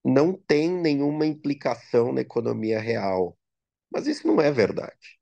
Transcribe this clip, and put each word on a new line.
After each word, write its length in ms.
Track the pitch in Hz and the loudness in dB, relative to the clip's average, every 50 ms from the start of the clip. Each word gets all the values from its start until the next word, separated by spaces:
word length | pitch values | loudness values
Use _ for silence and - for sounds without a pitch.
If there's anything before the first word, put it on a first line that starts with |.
| - | 0
não 280 | 131 127 139 151 180 | 2 4 4 4 2
tem 380 | 190 - _ - 151 147 156 175 | 0 -2 _ 0 2 2 2 0
nenhuma 560 | 180 180 165 156 143 139 143 147 151 156 156 | 0 0 0 0 2 2 0 0 0 0 -2
implicação 880 | 156 147 151 - 143 143 143 - 131 120 - - - - 120 117 127 | -2 -2 -4 -4 -6 -4 -4 -4 -4 -4 -6 -6 -2 0 0 2 2
na 80 | 135 131 | 0 -4
economia 580 | 123 - - 120 113 120 117 113 110 110 113 110 | -4 -4 -4 -4 -2 -2 -2 -2 -2 -2 -2 -2
real. 580 | 107 113 - 104 98 98 92 92 90 85 - _ _ _ _ _ _ _ _ _ _ _ | -2 -2 -4 -2 -2 -2 0 0 -2 -2 -6 _ _ _ _ _ _ _ _ _ _ _
Mas 160 | - - 254 | -8 -6 -4
isso 200 | 302 294 - - | -4 -4 -2 0
não 140 | 320 311 - | 2 2 4
é 100 | 151 147 | 2 2
verdade. 680 | 143 120 98 90 - - - - - _ - - - _ | 4 2 2 2 0 -4 -8 -10 -12 _ -20 -20 -20 _